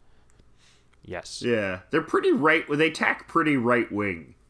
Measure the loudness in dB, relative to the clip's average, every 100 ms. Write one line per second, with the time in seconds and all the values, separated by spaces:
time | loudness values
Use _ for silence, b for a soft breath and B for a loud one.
0 | b b b b b b b b b _
1 | -12 -12 -10 -6 -2 -2 -2 -6 -4 -4
2 | 0 0 2 4 4 2 2 0 0 0
3 | -2 -2 -2 0 2 2 2 2 0 -2
4 | -4 -4 -10 -20